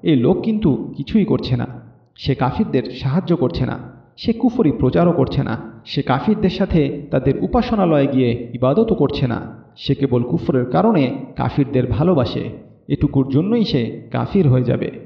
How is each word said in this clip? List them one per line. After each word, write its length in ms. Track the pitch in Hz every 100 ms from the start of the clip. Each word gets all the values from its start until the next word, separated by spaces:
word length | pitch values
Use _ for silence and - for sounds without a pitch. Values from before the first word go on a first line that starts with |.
এই 120 | - 135
লোক 260 | 120 190
কিন্তু 520 | - 214 175 120 - -
কিছুই 280 | 139 220 190
করছে 320 | 131 - 123
না, 80 | 120 - - - _ _
সে 180 | - 131
কাফিরদের 480 | 127 - 220 131
সাহায্য 520 | - - 135 151 180 170
করছে 300 | 170 - 175
না, 120 | - - - _ -
সে 160 | -
কুফরি 380 | 226 254 - 151
প্রচারও 400 | - 127 165 175
করছে 320 | 170 131 131
না, 140 | 127 113 - - -
সে 160 | -
কাফিরদের 480 | - 131 - 214 190
সাথে 520 | - 196 165 139 - -
তাদের 320 | 151 135 135
উপাসনালয়ে 640 | 185 247 226 220 180 151 139
গিয়ে 400 | 131 123 117 -
ইবাদতও 420 | 117 127 151 226 113
করছে 320 | 143 - 127
না, 360 | 117 - - - _
সে 200 | - 135
কেবল 280 | 135 120
কুফরের 420 | 123 170 - 135 123
কারণে 500 | 160 208 202 131 - - -
কাফিরদের 520 | 123 - 131 127 123
ভালোবাসে, 560 | 110 165 170 117 - - - - - -
এটুকুর 420 | 143 147 139 135
জন্যই 360 | 135 185 240 208
সে 360 | 143 113 - -
কাফির 360 | 120 120 202 151
হয়ে 160 | 127
যাবে। 280 | 127 123 - -